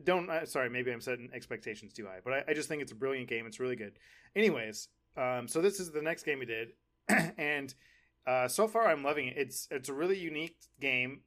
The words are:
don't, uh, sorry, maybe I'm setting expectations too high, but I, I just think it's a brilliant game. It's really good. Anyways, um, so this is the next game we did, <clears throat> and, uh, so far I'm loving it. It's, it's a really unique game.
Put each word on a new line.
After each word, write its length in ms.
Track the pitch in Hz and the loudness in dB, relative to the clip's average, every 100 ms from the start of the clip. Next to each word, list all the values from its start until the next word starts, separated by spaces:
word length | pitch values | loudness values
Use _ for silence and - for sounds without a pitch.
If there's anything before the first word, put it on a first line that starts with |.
don't, 260 | 151 180 180 | 2 2 2
uh, 140 | 165 160 | -2 0
sorry, 220 | 143 123 | 0 0
maybe 220 | 123 123 | 0 -2
I'm 80 | 117 | -2
setting 300 | 131 123 120 | -2 -4 -6
expectations 600 | 123 - 110 117 107 104 | -12 -8 -8 -6 -10 -12
too 140 | - 101 | -12 -12
high, 120 | 92 | -8
but 100 | 123 | -2
I, 100 | 135 156 | 0 2
I 60 | |
just 140 | 151 151 | 0 0
think 140 | 151 | -4
it's 100 | 127 | -6
a 20 | |
brilliant 340 | 110 135 135 123 | -4 -2 -2 -2
game. 180 | 113 113 | -4 -4
It's 120 | 107 | -4
really 160 | 127 | -4
good. 200 | 120 101 - - - - 202 | -2 -8 -12 -20 -20 -4 4
Anyways, 520 | 214 135 110 107 - _ _ - | 4 4 -2 -8 -12 _ _ -2
um, 320 | 127 127 120 | 0 0 0
so 120 | 156 | 2
this 200 | 196 196 | 2 2
is 100 | 175 | -4
the 120 | 151 | -4
next 200 | 156 170 | -2 -2
game 140 | 156 139 | -2 -2
we 80 | 117 | -2
did, 280 | 113 117 - _ _ - | -4 -6 -12 _ _ 2
<clears throat> 0 | |
and, 680 | 156 165 - 147 147 135 - - _ _ _ - | 2 2 0 0 0 -4 -12 -20 _ _ _ 2
uh, 200 | 127 127 | 2 4
so 220 | - 214 | 4 4
far 180 | 226 214 | 6 6
I'm 160 | 151 | 6
loving 260 | 139 147 127 | 4 2 0
it. 60 | 143 | 0
It's, 280 | 131 - - | -2 -4 -6
it's 180 | 143 127 | -6 -4
a 60 | |
really 240 | 135 175 196 | 0 2 2
unique 380 | 165 151 165 - - - | 0 -4 -6 -10 -20 -4
game. 440 | 139 127 127 139 | 2 2 0 -4